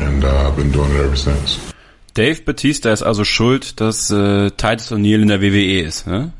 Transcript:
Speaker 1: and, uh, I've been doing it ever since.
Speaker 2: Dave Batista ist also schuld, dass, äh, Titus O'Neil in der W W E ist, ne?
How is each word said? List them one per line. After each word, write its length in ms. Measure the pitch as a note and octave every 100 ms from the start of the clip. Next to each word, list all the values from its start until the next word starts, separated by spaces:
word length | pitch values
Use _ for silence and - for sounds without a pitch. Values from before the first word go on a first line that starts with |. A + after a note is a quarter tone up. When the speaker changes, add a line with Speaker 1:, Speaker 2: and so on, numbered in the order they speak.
Speaker 1:
and, 240 | C#2+ C#2
uh, 240 | C2+ C2+ C#2
I've 80 | C#2
been 160 | C#2+
doing 180 | C#2 D2
it 100 | C#2+
ever 120 | C2+ C#2
since. 420 | - C#2 C#2 - - - - _ -
Speaker 2:
Dave 280 | - A2+ D#3+
Batista 480 | - C3+ C3+ D3 A#2
ist 100 | G#2+
also 220 | - G#2+
schuld, 560 | G#2 - A2+ C3+ - -
dass, 300 | A2 G#2+ -
äh, 400 | G#2 G2+ G2+ G2+
Titus 420 | - A2 A2+ -
O'Neil 300 | A2+ G#2 G#2+
in 60 | G#2+
der 120 | G2+
W 120 | G2
W 60 | G2+
E 220 | F#2+ F#2+
ist, 260 | D#2+ - -
ne? 260 | F#2 D#3 -